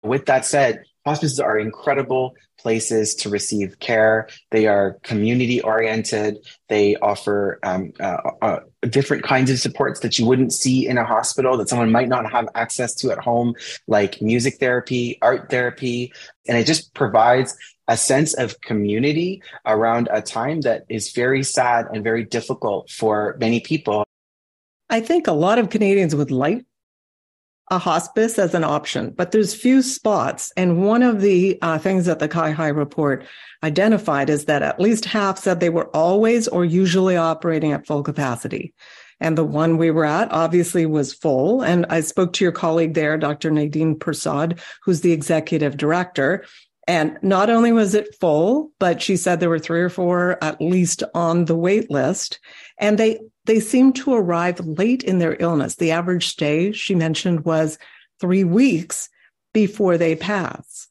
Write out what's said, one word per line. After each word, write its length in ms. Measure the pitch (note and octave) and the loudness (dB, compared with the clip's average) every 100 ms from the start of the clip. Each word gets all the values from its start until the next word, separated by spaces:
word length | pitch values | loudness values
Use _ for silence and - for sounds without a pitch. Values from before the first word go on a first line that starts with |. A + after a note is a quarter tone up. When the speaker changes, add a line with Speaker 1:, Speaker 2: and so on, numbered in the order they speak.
Speaker 1:
With 240 | G#2+ C3+ - | -2 -2 2
that 180 | C3 | 0
said, 400 | - D3 C3 A2 - _ - | 2 2 2 0 -8 _ -6
hospices 340 | D3 D#3 B2+ | -2 -2 -2
are 180 | - A2 | 0 0
incredible 760 | A2 - - C#3 B2+ C3 B2+ - _ _ | -2 -6 -2 -2 0 -2 -2 -6 _ _
places 560 | A#2 A2+ A2 A2+ G#2+ - | -2 -2 0 -2 -2 -4
to 140 | G#2+ | -4
receive 480 | G2+ - G#2+ G2 - | -4 -4 -4 -4 -6
care. 480 | - A2+ A2 A2 G#2+ - _ | -2 2 4 2 -2 -16 _
They 160 | A2 G#2+ | 0 2
are 320 | G2+ G2 F#2+ | 2 0 -4
community 600 | - A2 G#2+ B2 B2 B2 | -6 -2 0 2 0 0
oriented. 840 | - A2 A2+ A2 G#2+ A2 G#2+ G#2 - - _ | 0 -2 0 -2 -2 -2 -2 -4 -14 -20 _
They 280 | G#2+ G2+ G#2 | 2 2 2
offer, 640 | G#2 G2+ - G2+ G2+ - | 0 -2 -2 -2 -2 -4
um, 300 | - F#2 F#2+ - | -6 -4 -6 -6
uh, 160 | G2 F2+ - - | -6 -4 -6 -4
uh, 180 | A2 F#2 - _ | -4 -4 -8 _
different 400 | B2 C3+ C3+ C#3+ | -2 -2 0 -2
kinds 280 | - C3 C3 | 0 0 2
of 80 | B2+ | 0
supports 420 | A#2+ - C#3 - | -2 -2 -4 -2
that 180 | A#2 - | -4 0
you 80 | A#2 | 2
wouldn't 260 | B2+ C3 | 4 2
see 340 | - C3 B2+ B2+ | 0 0 2 0
in 120 | B2 | -2
a 60 | |
hospital, 520 | A2+ A2+ A#2 - B2+ B2+ | 0 -2 -2 -2 0 0
that 140 | G2 | 0
someone 200 | A#2+ A2+ | 0 2
might 180 | A2+ B2 | 2 2
not 220 | B2 A2 | -2 -2
have 180 | B2 A2+ | -4 -4
access 400 | - A2+ - B2 - | -4 -6 -4 -6 -4
to 160 | C3 | -4
at 60 | G2+ | -2
home, 360 | - A#2+ A#2+ A#2 - - - | -2 0 0 -4 -10 -16 0
like 340 | G#2+ G2+ - | 2 2 -2
music 360 | G#2+ A#2+ B2+ - | 0 0 0 -2
therapy, 600 | C3 B2 A#2+ B2+ A#2+ - | 0 0 -2 -4 -4 0
art 280 | A#2 B2+ - | 0 0 -2
therapy. 640 | B2+ B2 B2 C3 A#2+ B2 - - _ - | -2 -2 -4 -6 -6 -8 -12 -20 _ -2
And 120 | - | 0
it 80 | G#3+ | 2
just 260 | D3+ - | 0 -4
provides 640 | - B2+ A2 A#2 B2+ C3 - - _ - | -4 2 4 4 4 0 -6 -20 _ -4
a 80 | A#2 | -2
sense 380 | - C#3 D#3 | 2 2 2
of 260 | - A#2+ - | -2 -4 -6
community 800 | - A2 G#2 G#2 C#3+ D3+ F3 F#3+ - - | -6 -2 -2 0 0 0 -4 -6 -14 -12
around 440 | - G#2+ A2+ A#2 A#2+ | -2 0 2 0 0
a 100 | G#2+ | -2
time 420 | G2+ A#2 B2 D#3+ | -4 -6 -4 -2
that 220 | B2 A2 - | -2 -4 -4
is 220 | A2 - | -8 -6
very 300 | - B2 C3+ | -2 0 0
sad 440 | C3+ - B2 A#2+ A2+ | 0 0 2 2 -2
and 120 | A2 | -6
very 200 | G#2+ A2+ | -2 -2
difficult 680 | A2 A#2 A2 C3 A#2 G2+ - | -2 -6 -6 -6 -4 -4 -6
for 460 | - A2 G#2+ G#2 - | -4 0 0 -2 -2
many 200 | A2+ A#2 | 0 0
people. 440 | - A2+ - G#2 G#2 _ _ _ _ _ _ _ _ | -2 -4 -2 -2 -4 _ _ _ _ _ _ _ _
Speaker 2:
I 100 | A3+ | -4
think 260 | A3+ E4+ D#4+ | 2 0 2
a 60 | |
lot 260 | D#3 E3+ A3+ | 2 2 2
of 120 | G#3 | 0
Canadians 440 | G#3+ G#3 G3 F3 | 0 2 4 2
would 160 | D3 C#3 | 0 0
like 320 | C3 C#3+ A3+ - _ _ _ _ _ _ _ _ _ _ | 0 0 -2 -6 _ _ _ _ _ _ _ _ _ _
a 80 | F3+ | -2
hospice 600 | F3 E3 E3+ - A3+ A3+ | 0 -2 -2 0 0 2
as 160 | F#3 | 0
an 80 | F3 | 0
option, 460 | D#3 D3 - - - - | 0 -2 -4 -6 -6 -4
but 160 | F3+ | 0
there's 220 | G#3+ G#3 | 2 2
few 260 | - B3 C4 | 0 4 4
spots. 720 | B3+ - A3 G3 B2+ - - | 2 -2 0 0 0 -4 -8
And 300 | - F#3 E3+ | -2 0 2
one 180 | G3 A#3 | 2 4
of 200 | B3 G#3+ | 4 4
the, 360 | G3+ F3+ F#3+ F#3 | 4 4 2 0
uh, 160 | E3+ D#3+ | -2 -2
things 260 | F#3+ F#3+ | 0 0
that 140 | F3 D#3+ | 2 0
the 100 | D3+ | -2
Ki-High 400 | E3 D#3+ D3+ D#3 | -2 -2 0 -2
report 560 | D3 D3 - D3 C3+ - - - - | 0 -2 -2 -2 -2 -6 -20 -20 -6
identified 680 | D#3 D3+ G#3 G#3+ G#3 C#3+ C#3 | -2 2 4 2 2 0 0
is 160 | D3 | 0
that 180 | D3 D3 | 0 0
at 160 | D2 - | 0 0
least 280 | G3+ A3+ - | 2 0 -2
half 320 | A3 G3 F#3+ | -2 -2 -2
said 220 | F#3+ F3 | -2 0
they 100 | E3+ | 0
were 180 | E3+ D#3 D3+ | 0 -2 0
always 500 | E3 G3 A3+ A#3+ A3 | 2 4 4 2 0
or 200 | F3+ F3 | 0 2
usually 500 | E3+ F#3+ F3+ F#3+ F3+ | 2 2 2 2 2
operating 560 | E3 D#3+ E3+ D#3+ D#3 | 0 0 -2 0 0
at 140 | D3+ - | -4 -4
full 160 | D3 | -4
capacity. 720 | C#3+ C#3+ C#3 A#2+ C3+ - D#3+ _ - - - _ | -4 -4 -4 -4 -6 -8 -10 _ -20 -20 -20 _
And 200 | E3 D#3+ | -2 0
the 60 | |
one 340 | D#3 D3 D#3+ E3 | 0 0 2 2
we 120 | E3 | 2
were 140 | D#3+ | 2
at 260 | D#3 D#3 A3 | 0 0 0
obviously 540 | D#3+ E3 F3 E3+ F#3 | 0 2 2 0 0
was 300 | D#3+ D3+ C#3 | 0 0 -2
full. 480 | - E3 C3 D3 B3 | -4 0 2 2 0
And 240 | B3+ F3 E3+ | 2 0 2
I 120 | E3 | -2
spoke 340 | D#3 - F3+ | -2 -2 -2
to 100 | F3 | 0
your 80 | F#3 | -2
colleague 400 | - E3+ D#3+ E3 | 0 -2 0 0
there, 240 | D#3+ D3+ D#3 | 0 0 0
Doctor 340 | D3+ D3 D#3+ | -2 -2 -2
Nadine 480 | D3+ D3+ D3+ D#3+ D3+ | 0 0 0 0 -2
Persaud, 640 | - D3 - D3 E3 E3+ - - | -4 -4 -4 -2 -2 -4 -10 -8
who's 160 | - E3+ | -2 2
the 120 | F3+ | 2
executive 680 | E3 D3 D#3+ D#3 E3 D3+ C#3 | 0 0 -2 0 -2 -2 -2
director. 640 | D3 E3+ F3+ - C#3 F#3 - - _ _ - | 0 0 -2 -2 0 -2 -6 -20 _ _ -2
And 300 | E3+ D#3 D#3 | 0 0 -2
not 260 | G3 F#3+ G#3 | 0 2 4
only 240 | A#3 A#3 | 4 4
was 220 | A3+ G#3 | 4 4
it 200 | G#3 G#3 - | 2 -2 -2
full, 520 | F3+ D3+ F3 C4+ D#4 _ | 0 2 2 0 -2 _
but 220 | F#3 E3+ | 0 0
she 160 | - F#3 | 0 0
said 240 | F#3 F3 | 0 0
there 80 | F3 | 0
were 100 | E3 | 0
three 220 | D3+ E3+ | -2 0
or 80 | F3 | 0
four 480 | F3 F3+ F3+ F3+ F3+ | 0 0 2 0 0
at 160 | D#3 - | -4 -2
least 420 | D#3 F#3 F3 - - | 0 2 0 -2 -4
on 320 | E3 E3+ E3+ E3 | -2 0 0 0
the 100 | E3 | 0
wait 340 | E3+ G#3 - | 2 0 0
list. 500 | C#3+ C3 F#3+ - - - - - _ | -2 0 -2 -6 -12 -18 -20 -20 _
And 220 | G#3 G#3 | 0 2
they, 220 | A3 A3 - _ - | 2 0 -8 _ 0
they 140 | A3 | 0
seemed 360 | A3 B3+ C4 B3+ | 2 4 4 4
to 180 | - | 0
arrive 460 | B3 F3+ E3+ F3 F3 | 0 2 0 0 -2
late 420 | E3+ D#3 G#3 B3 | -6 -2 0 0
in 160 | - F#3 | 0 0
their 180 | E3+ - | 0 0
illness. 380 | E3+ D#3+ C#3 - | 0 0 -2 -2
The 160 | E3 | 0
average 360 | E3 F3 F3+ - | 0 0 -2 -2
stay, 440 | - D3 D3+ F#3 | -2 0 0 0
she 220 | G#3+ - | -4 -2
mentioned, 520 | F#3 D#3+ D#3 F#3+ E3+ D3+ | 0 0 -2 -2 -2 0
was 320 | D#3+ D#3 D#3 - - _ _ | 0 0 -4 -20 -20 _ _
three 240 | F3+ F#3 | -2 2
weeks 640 | F#3 F3+ C4+ E3+ F3 - - _ _ _ _ | 2 4 4 2 -4 -10 -12 _ _ _ _
before 420 | A3 G3+ G#3 G3 E3+ | 0 0 2 2 2
they 180 | E3+ | 2
pass. 760 | D#3+ F3+ G#3 E3+ - - - - | 0 -2 -4 -4 -8 -18 -20 -20